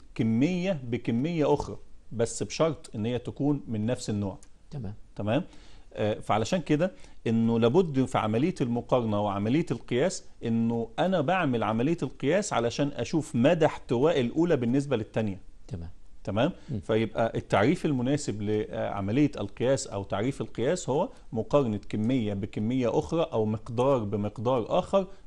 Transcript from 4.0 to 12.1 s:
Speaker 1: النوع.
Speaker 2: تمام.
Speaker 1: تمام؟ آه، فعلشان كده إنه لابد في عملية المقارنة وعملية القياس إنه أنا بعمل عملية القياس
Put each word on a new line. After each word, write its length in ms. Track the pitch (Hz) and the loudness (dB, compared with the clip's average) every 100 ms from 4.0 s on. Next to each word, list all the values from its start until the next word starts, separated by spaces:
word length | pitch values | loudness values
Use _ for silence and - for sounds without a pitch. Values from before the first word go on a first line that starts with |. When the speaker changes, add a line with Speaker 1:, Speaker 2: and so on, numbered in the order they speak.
| - | -2
Speaker 1:
النوع. 280 | 104 101 92 - - - | -2 -2 -6 -14 -20 -14
Speaker 2:
تمام. 240 | 147 101 110 - - | -10 -8 -10 -14 -6
Speaker 1:
تمام؟ 280 | 104 131 - - - - - | 0 0 -2 -12 -18 -18 -12
آه، 200 | - 104 | -4 -2
فعلشان 460 | 110 - 107 110 147 | -2 0 0 2 -2
كده 320 | 147 151 185 - - - 117 | 2 2 0 -4 -16 -6 0
إنه 320 | 113 113 117 | 2 4 4
لابد 460 | 117 156 170 131 | 4 4 4 2
في 140 | 127 110 | 2 2
عملية 360 | 107 113 170 - | 2 2 0 0
المقارنة 640 | 123 120 113 131 110 104 | -2 -2 2 2 2 0
وعملية 420 | 104 98 107 147 165 | 0 0 0 0 0
القياس 540 | 123 - 123 180 - - - | -4 -2 0 0 -2 -12 -8
إنه 440 | 117 113 113 117 113 - | -2 0 0 0 -4 -2
أنا 220 | 175 180 | 0 2
بعمل 420 | 139 185 151 120 | 2 2 2 2
عملية 340 | 104 110 135 170 | 2 2 2 0
القياس 500 | 135 | -4